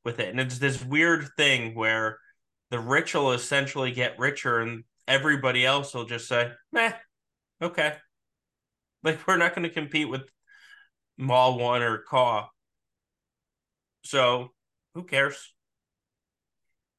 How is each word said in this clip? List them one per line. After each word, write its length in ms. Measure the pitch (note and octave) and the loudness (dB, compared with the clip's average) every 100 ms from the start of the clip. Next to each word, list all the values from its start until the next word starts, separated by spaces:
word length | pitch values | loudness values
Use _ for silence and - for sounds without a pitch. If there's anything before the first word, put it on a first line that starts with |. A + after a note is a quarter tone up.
| A#2+ | -8
with 140 | A#2 | -6
it. 100 | G#2 | -4
And 100 | A#2+ | -4
it's 180 | B2+ B2 | -4 -2
this 260 | C#3 B2 | -2 -2
weird 440 | B2+ D3 E3+ D#3+ C#3+ - | -2 2 4 2 0 0
thing 400 | C#3+ C3 A2+ A2+ | 2 2 0 -2
where 440 | A2 A2 A2 - _ _ _ _ - | 0 0 -2 -6 _ _ _ _ -8
the 100 | B2 | -6
rich 340 | A2+ C#3+ E3 | 0 0 0
will 200 | E3 C#3 | 0 2
essentially 580 | B2 - C#3 C3+ C#3+ B2+ | 0 0 -2 -2 -2 -4
get 260 | B2 B2 - | -2 -4 -2
richer 420 | C3 C#3+ C3 A#2 | -4 -2 -2 -2
and 260 | A#2 A#2 - _ - | -2 -8 -16 _ 0
everybody 580 | C3+ D3+ C#3+ B2+ B2 B2+ | 2 2 0 2 2 2
else 280 | C#3+ C#3 | 2 -2
will 120 | B2+ A2+ | -8 -8
just 220 | A#2+ - | -8 -2
say, 240 | A#2+ A#2+ - _ | 0 -2 -6 _
"Meh, 220 | - A3+ A3+ - _ _ _ _ - | 0 0 -2 -16 _ _ _ _ -8
okay." 340 | E3+ E3+ D3+ D3 _ _ _ _ _ _ _ _ _ _ | -6 0 -2 -2 _ _ _ _ _ _ _ _ _ _
Like, 240 | D#3 D#3+ - | -2 -2 2
we're 80 | F#3 | 2
not 160 | E3+ F3 | 2 0
gonna 140 | E3+ | -6
compete 400 | E3 D3 D#3 D3 | -6 -4 -2 -2
with 120 | C3 C3 _ _ - - - _ _ _ - | -6 -10 _ _ -20 -20 -20 _ _ _ -8
Mall 420 | C3 B2 B2+ B2 | 0 4 4 4
One 220 | A#2+ B2 | 2 2
or 220 | A#2+ A2 | 2 -2
Caw. 440 | - C3+ B2 A2 G#2 _ _ _ _ _ _ _ _ _ _ _ _ _ _ _ | 0 2 2 2 -4 _ _ _ _ _ _ _ _ _ _ _ _ _ _ _
So, 460 | - C#3 B2+ B2 B2 _ _ _ _ E3+ | -4 2 4 2 -2 _ _ _ _ -16
who 80 | |
cares? 500 | F3+ C#3 C#3 - - _ _ _ _ _ _ _ _ _ _ _ _ _ _ | -4 0 0 -2 -18 _ _ _ _ _ _ _ _ _ _ _ _ _ _